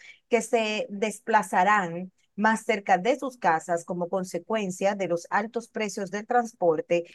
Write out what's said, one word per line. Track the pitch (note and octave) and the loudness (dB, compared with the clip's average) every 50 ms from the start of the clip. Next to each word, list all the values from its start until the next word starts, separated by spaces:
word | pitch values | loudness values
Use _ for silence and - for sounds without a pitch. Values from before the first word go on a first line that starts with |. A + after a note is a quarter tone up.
| - - - _ _ _ | -18 -20 -20 _ _ _
que | A#3+ A3+ | 0 0
se | A3 - - A3+ A3 G#3+ G#3+ G#3 - - | 0 0 0 0 0 0 -2 -4 -6 -8
desplazarán | G3+ G3 A3 G#3+ G3+ - _ - A3 G#3+ G3 - A#3 F#3+ F#3 G3+ G#3+ G#3 F3+ E3+ E3 F3 F#3 F#3 _ _ _ _ _ | -6 -4 -4 -4 -4 -6 _ 2 2 2 2 2 2 2 4 4 4 4 2 -2 -4 -8 -10 -12 _ _ _ _ _
más | G3 G#3+ A3 A3 G#3+ - | 0 2 2 2 2 0
cerca | - A3 G3+ G3+ - F#3+ | -2 -2 -2 2 2 2
de | F3+ F3+ A#3 D4 | 4 4 0 0
sus | C#4+ C#4+ C4 B3 | 0 -2 -8 -8
casas | _ - F3 D#3+ D#3+ - - E3+ E3+ - | _ 2 2 2 2 0 -2 -4 -4 -2
como | - F#3 F3 F3 F3 | -6 -4 -4 -4 -2
consecuencia | G3 F#3+ F#3 F#3 - E3+ - - A3 A3 G3+ F#3 F#3 - F#3+ G3 G#3 | -2 -4 -4 -4 -8 -10 -6 -4 -4 -2 -2 -4 -4 0 0 0 0
de | G3 F#3+ | 0 -2
los | E3 F3 E3+ - - | -2 -2 -4 -2 -2
altos | G3 G3+ G#3+ A3+ - A#3 A3+ - | -2 -2 -2 -2 -6 -10 -10 -8
precios | _ G#3+ G#3+ G3+ - G#3+ G3 F3+ | _ -6 -6 -4 -4 -8 -8 -6
del | F#3+ G#3 A3 | -8 -8 -4
transporte | - A#3+ B3 A#3 A3+ - _ F3+ E3+ D#3 D#3+ - - F3 E3+ E3+ - | 0 0 0 0 0 -4 _ 2 2 2 2 0 0 0 0 0 -4